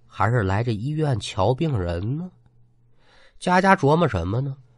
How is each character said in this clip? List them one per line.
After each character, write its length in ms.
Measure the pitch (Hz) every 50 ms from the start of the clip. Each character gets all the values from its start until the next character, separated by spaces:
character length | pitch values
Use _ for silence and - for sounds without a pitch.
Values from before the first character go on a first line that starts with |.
| _
还 240 | - - - 95 107
是 140 | 120 120 101
来 200 | 92 95 104 117
这 80 | 123
医 160 | 110 95 113 147
院 320 | 151 156 156 147 127 101
瞧 340 | - - - - 92 110 131
病 220 | 127 170 160 135 98
人 400 | 87 85 85 85 101 110 135 156
呢？” 120 | 180 180 _ _ _ _ _ - - _ _ _ _ _ _ _ _ _ _ - - - _ -
佳 240 | - 180 180 185
佳 140 | 185 190 190
琢 200 | 190 - 135 151
磨 120 | 170 175 -
什 180 | - 90 82 90
么 140 | 104 120
呢？ 140 | 139 143 135 - - _ _